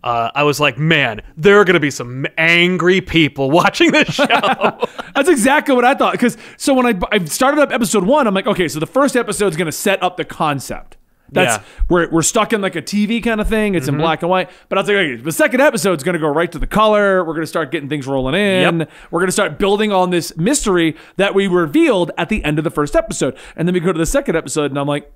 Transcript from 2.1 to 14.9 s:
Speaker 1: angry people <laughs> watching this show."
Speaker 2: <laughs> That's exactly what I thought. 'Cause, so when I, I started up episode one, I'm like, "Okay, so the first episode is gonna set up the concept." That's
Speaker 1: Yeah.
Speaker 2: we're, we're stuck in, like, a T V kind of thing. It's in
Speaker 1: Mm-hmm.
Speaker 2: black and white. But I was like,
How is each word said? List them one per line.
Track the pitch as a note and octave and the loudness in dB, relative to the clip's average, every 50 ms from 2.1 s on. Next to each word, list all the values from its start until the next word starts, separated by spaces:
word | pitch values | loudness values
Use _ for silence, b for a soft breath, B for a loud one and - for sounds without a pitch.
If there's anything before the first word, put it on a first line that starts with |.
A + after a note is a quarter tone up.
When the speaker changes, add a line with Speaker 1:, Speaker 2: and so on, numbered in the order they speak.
| B2 C3 C#3+ - _ | -8 -8 -8 -8 _
Speaker 1:
angry | - D#3+ E3 E3+ E3+ F3 F3 F#3 F3 E3 F3+ F#3+ F#3 | 0 2 2 4 4 2 2 0 2 2 2 2 2
people | F#3 - - E3 D#3 C#3 - - C3+ C3 | 0 0 2 2 2 2 0 -2 -2 2
<laughs> | D3 F3 | 2 4
watching | - G3+ F#3+ - E4+ E4 | 2 2 2 4 2 4
this | - D4+ C#4+ - | 4 2 2 0
show." | - - C#4+ | 0 -2 0
Speaker 2:
<laughs> | - A#3 C#4 D4+ D4 B3 - G3+ A3 - - A#3+ - - - - - - | 2 2 0 2 0 -2 0 -2 -2 -2 -2 -8 -6 -6 -14 -14 -6 -4
That's | C4+ C#4 F4 | -2 2 2
exactly | F4 C4 G3 B3+ C#4 D4+ C#4 C#4+ C4+ | 2 2 2 2 2 2 2 2 0
what | B3 A#3+ | 2 4
I | B3 C#4 | 2 2
thought. | - C4 G3 F3 F3+ | 2 0 -2 0 0
'Cause, | B3 A#3+ - B B B B | 0 0 0 B B B B
so | B - D4 C4+ | B -2 0 2
when | B3+ B3 | 2 2
I, | A#3+ A#3 F3+ G3 - | 0 0 -2 -4 -2
I | G#3 G#3+ F3 | -2 -2 -2
started | D3 - - C4 C4 D4 D4+ | -2 -2 0 0 2 4 2
up | C#4+ - | 0 0
episode | A3 B3+ A#3 F3 - G#3 F3+ | 0 -2 -2 0 0 0 2
one, | F#3+ C#4 D4+ C4+ | 2 2 2 2
I'm | A3 F#3+ | 0 0
like, | F#3+ G3 | -2 -2
"Okay, | - G3+ F3+ F3+ D3 | -2 -2 -2 -2 -4
so | C3+ D3+ | -2 -6
the | D#3 | -8
first | - - B3+ C#4+ C4+ - | -2 0 0 0 2 0
episode | B3 A#3 - F#3+ - G#3 G3 | -2 -4 -2 -4 -2 -2 -2
is | D#3+ | 0
gonna | D3+ F3+ D#3 | -2 -4 -4
set | C3+ - - G#3+ F#3+ - | -4 -4 -2 -2 -2 0
up | F3+ F3+ - | -2 -4 -4
the | - D#3 | -6 -10
concept." | - - - F3 D3+ C#3+ C#3 - - G#2 D2+ - - - - _ _ _ _ _ - | -10 -6 -4 -2 -2 -2 -4 -6 -10 -14 -14 -14 -20 -20 -20 _ _ _ _ _ -6
That's | C#3+ - F#3 B2 A2+ | -2 0 2 2 0
Speaker 1:
Yeah. | G#2 B B B B B - | -2 B B B B B 2
Speaker 2:
we're, | E3 F3+ E3 - | 2 2 2 2
we're | D#3+ E3 | 0 0
stuck | D#3 - - A3+ G#3 G#3 | 0 0 0 0 0 0
in, | A#3 G#3+ | -2 -2
like, | G3 F#3 - | -2 -4 -6
a | E3+ | -6
T | C3 - - G#3 G#3 | -10 -4 -2 -2 0
V | G3 A#3 A#3 | 0 -2 -2
kind | - A#3 A3+ G#3+ | -2 -2 -2 -2
of | G#3+ G#3+ | -2 -2
thing. | G#3+ G#3+ G#3+ G#3 F#3+ | 0 0 0 0 0
It's | E3 C3 D3 | -2 -2 -2
in | C#3 | -2
Speaker 1:
Mm-hmm. | D3+ | 0
Speaker 2:
black | D#3 E3 D#3 D3 | 0 0 -2 -2
and | - E3+ | -2 -2
white. | F#3 F#3 F3+ B B B B B | 0 0 -2 B B B B B
But | - F#3+ | -4 -2
I | |
was | F#3+ | 0
like, | F3+ | 0